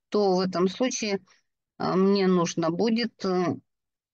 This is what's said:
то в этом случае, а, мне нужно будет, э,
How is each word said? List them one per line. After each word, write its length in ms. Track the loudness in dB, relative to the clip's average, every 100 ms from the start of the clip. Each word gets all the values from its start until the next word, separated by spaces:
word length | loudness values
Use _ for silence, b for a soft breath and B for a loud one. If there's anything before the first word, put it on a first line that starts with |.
| _
то 260 | 0 2 2
в 40 |
этом 280 | 0 0 -2
случае, 500 | 0 -4 -2 -6 -6 _ b _ _ _ -8
а, 180 | -2 2
мне 320 | 4 4 4
нужно 420 | 2 0 -2 -4
будет, 540 | 0 -2 0 -4 _ -2
э, 300 | 0 -2 -4 _ _ _ _ _